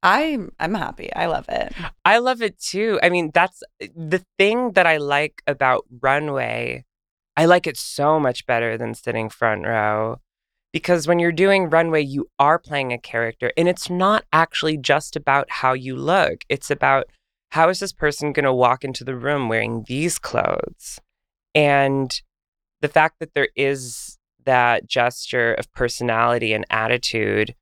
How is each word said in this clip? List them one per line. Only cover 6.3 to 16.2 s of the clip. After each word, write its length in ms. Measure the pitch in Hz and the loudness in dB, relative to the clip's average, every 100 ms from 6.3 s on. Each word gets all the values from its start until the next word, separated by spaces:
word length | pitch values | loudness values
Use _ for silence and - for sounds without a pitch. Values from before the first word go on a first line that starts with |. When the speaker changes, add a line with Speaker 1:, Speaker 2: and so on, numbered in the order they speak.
| 139 120 117 120 127 - _ _ _ _ - | -4 -4 -4 -6 -8 -14 _ _ _ _ 0
Speaker 2:
I 80 | 165 | 6
like 220 | 175 170 | 6 4
it 80 | 135 | -8
so 460 | - - 143 156 | -10 -2 0 2
much 240 | 143 123 - | 0 -2 -2
better 320 | 120 117 113 | -2 0 -4
than 160 | 117 | -6
sitting 340 | 113 - 113 110 | -8 -6 -4 -4
front 360 | - 117 104 92 | -2 -2 -2 -2
row. 560 | 113 107 107 110 123 _ _ _ _ _ | -2 0 0 -2 -6 _ _ _ _ _
Because 360 | 160 - 175 151 | -8 0 0 2
when 100 | 175 | 2
you're 140 | 170 | 2
doing 360 | 165 190 196 175 | 2 4 4 4
runway, 340 | 160 165 160 | 2 2 0
you 260 | 143 139 - _ | -2 -4 -8 _
are 180 | 139 165 | 2 2
playing 340 | - 143 131 | 0 -6 -4
a 40 | 120 | -6
character. 540 | - 120 117 113 123 - | -6 -4 -4 -4 -4 0
And 100 | 170 | 0
it's 220 | 180 - | 0 -4
not 340 | 180 185 214 - | 0 2 0 0
actually 460 | 156 165 - 160 156 | 0 0 0 -4 -4
just 400 | 123 147 - - | 2 0 0 -6
about 300 | 147 139 139 | 0 0 0
how 240 | - 131 | -2 0
you 240 | 131 127 131 | 0 -4 -6
look. 480 | 139 190 | 0 2